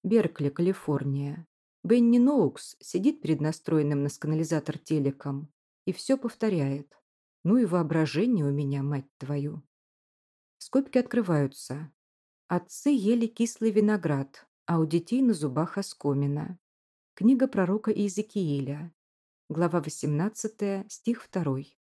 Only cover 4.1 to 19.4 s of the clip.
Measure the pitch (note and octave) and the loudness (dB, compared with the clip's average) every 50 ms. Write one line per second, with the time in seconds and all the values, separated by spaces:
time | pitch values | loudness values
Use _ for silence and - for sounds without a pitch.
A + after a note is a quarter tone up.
4.1 | - - - D3+ D#3 D#3 E3 D#3 E3 D3+ - - D3+ D3 _ - D#3+ D3+ C#3 C#3 | -4 -6 -4 -2 -2 -2 0 -2 -2 -4 -2 -6 -10 -10 _ -2 -2 0 0 0
5.1 | C3+ _ - C#3+ C#3 C#3 D3+ - _ _ _ _ _ _ _ F#3+ F#3 - - - | -2 _ -8 -8 -8 -8 -10 -14 _ _ _ _ _ _ _ -6 -6 -6 0 0
6.1 | C4+ C4+ B3+ A#3 - _ A3 A3 F#3+ E3 C#3 C#3 C#3 C#3+ C#3+ _ _ _ _ _ | 0 0 0 -8 -6 _ -2 0 0 0 0 -2 -2 -6 -8 _ _ _ _ _
7.1 | _ _ _ _ _ _ _ E3 G#3+ B3+ A#3+ F3 F3 F3+ E3 D3 D#3 G#3+ A3+ A#3 | _ _ _ _ _ _ _ 2 4 4 4 2 2 0 0 2 2 0 0 2
8.1 | - D3+ G#3+ B3 B3 F3+ D3 C#3+ C#3 C#3+ D3 C3+ C#3 C#3 C3+ C#3+ D3 C3+ C3+ _ | 0 0 2 2 2 2 0 0 0 0 -2 -2 -2 -2 -2 -2 -2 -4 -6 _
9.1 | _ _ C#3 C3+ D3 C#3+ C#3 D3+ D#3+ D#3 - _ _ _ _ _ _ _ _ _ | _ _ -8 -6 -4 -4 -4 -6 -8 -10 -16 _ _ _ _ _ _ _ _ _
10.1 | _ _ _ _ _ _ _ _ _ _ - - - C4+ C4+ - - B3+ B3 - | _ _ _ _ _ _ _ _ _ _ -18 0 0 0 0 2 0 0 0 0
11.1 | - A#3+ G#3+ F3+ E3 D3 C#3 C3+ - - - - C3+ C#3+ D#3+ C#3+ _ _ _ _ | -2 -2 0 2 2 2 2 0 -2 -10 -12 -12 -10 -10 -10 -14 _ _ _ _
12.1 | _ _ _ _ _ _ _ _ F3 F3 - _ - - - C#4+ D4 B3 F#3+ G#3 | _ _ _ _ _ _ _ _ -4 -4 -4 _ -18 -4 0 2 2 4 4 2
13.1 | A#3+ A#3+ A3+ A3 _ - A#3 A#3 - - A3 A3+ G3 G#3+ G#3 G#3 G#3+ G3 E3 D3 | 2 2 2 -2 _ -2 -2 -2 -2 -2 -2 2 4 4 4 4 2 2 0 0
14.1 | D3 C#3 C3+ - - - - _ _ _ _ - E3+ E3 D#3+ D3 D#3+ E3+ E3 - | 0 0 -2 -6 -10 -20 -20 _ _ _ _ 0 2 2 2 2 0 -2 0 0
15.1 | A#3 C4 C4+ A#3+ G#3 D3+ D3+ C#3 B2+ D3 D#3+ - - G3 F#3+ - - _ - D3 | 0 2 4 2 2 2 -2 -2 -2 -2 -2 -2 -4 -8 -8 -8 -12 _ -2 0
16.1 | C#3 C#3 C#3+ C#3 C#3+ D3 - - F3+ _ _ _ _ _ _ _ _ _ _ _ | 0 0 0 0 -2 -4 -6 -8 -12 _ _ _ _ _ _ _ _ _ _ _
17.1 | _ - F#3+ A#3 C4+ A#3+ C4+ C4+ - G3 F#3 F3 G3 G#3+ - A3 G#3+ - G#3 G3+ | _ 2 4 4 6 6 4 0 2 0 2 2 0 0 0 -2 0 0 0 -2
18.1 | F3+ G#3 G#3 - - G#3 F#3 D3+ C#3+ C#3 C3+ C#3 C#3+ D3 E3 E3+ _ _ _ _ | -2 -4 -6 -4 -4 -2 -2 0 -2 -2 -2 -4 -6 -8 -10 -14 _ _ _ _
19.1 | _ _ _ _ _ _ | _ _ _ _ _ _